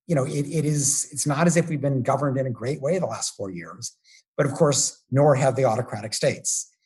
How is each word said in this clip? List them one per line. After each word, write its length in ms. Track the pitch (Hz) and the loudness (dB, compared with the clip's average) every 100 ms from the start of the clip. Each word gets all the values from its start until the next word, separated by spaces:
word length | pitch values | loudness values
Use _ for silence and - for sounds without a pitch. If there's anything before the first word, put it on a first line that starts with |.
| - | -2
you 100 | 151 | 0
know, 100 | 127 | 0
it, 200 | 147 143 | -2 -2
it 180 | 160 | -2
is, 460 | 151 147 131 - - | 0 0 0 0 -4
it's 140 | 139 151 | -4 -2
not 220 | 143 175 | 2 4
as 100 | 165 | 4
if 120 | 170 | 2
we've 120 | 151 | 0
been 220 | 139 135 | 0 0
governed 340 | 117 131 143 131 | 2 0 0 0
in 80 | 131 | -2
a 60 | |
great 300 | 113 120 147 | -4 -4 -2
way 180 | 139 185 | -2 0
the 60 | 117 | -2
last 280 | 107 - - | -4 -8 -8
four 140 | 98 | -10
years, 480 | 87 82 92 117 - _ - _ - | -10 -12 -14 -14 -16 _ -20 _ -2
but 80 | 143 | -2
of 80 | |
course, 500 | - 151 135 - - _ | 2 2 2 0 -4 _
nor 240 | 131 151 131 | 4 4 6
have 200 | 135 123 | 4 2
the 100 | 127 | 2
autocratic 480 | 110 120 107 107 | 2 -2 -8 -8
states. 580 | - 143 110 - - - _ | -4 -2 -2 -4 -6 -6 _